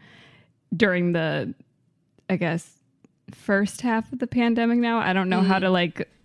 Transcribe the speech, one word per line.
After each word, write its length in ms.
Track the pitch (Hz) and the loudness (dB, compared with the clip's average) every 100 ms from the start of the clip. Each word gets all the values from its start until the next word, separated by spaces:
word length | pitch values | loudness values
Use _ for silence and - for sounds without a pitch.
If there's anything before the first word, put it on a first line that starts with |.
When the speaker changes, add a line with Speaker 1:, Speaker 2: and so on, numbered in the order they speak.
| - - - - _ _ _ 165 | -14 -20 -20 -20 _ _ _ 0
Speaker 1:
during 360 | 208 180 175 | 2 2 0
the, 380 | 165 160 151 120 - _ _ _ _ _ _ - | 0 -2 -4 -6 -10 _ _ _ _ _ _ -6
I 60 | 185 | -4
guess, 340 | 175 165 - _ _ _ _ _ - | -2 -4 -8 _ _ _ _ _ -20
first 480 | - - 196 208 - | -12 -2 0 0 -4
half 320 | 247 226 226 | -2 -2 -4
of 80 | 247 | -8
the 80 | 247 | -4
pandemic 500 | 247 233 226 233 240 | 0 0 2 0 0
now. 200 | 233 233 | 0 0
I 120 | 185 | 0
don't 160 | 185 185 | 0 0
know 140 | - | 2
how 140 | 190 190 | 2 2
Speaker 2:
Mm. 40 | |
Speaker 1:
to, 80 | 185 | 2
like, 380 | 180 175 - - _ | 2 0 -4 -10 _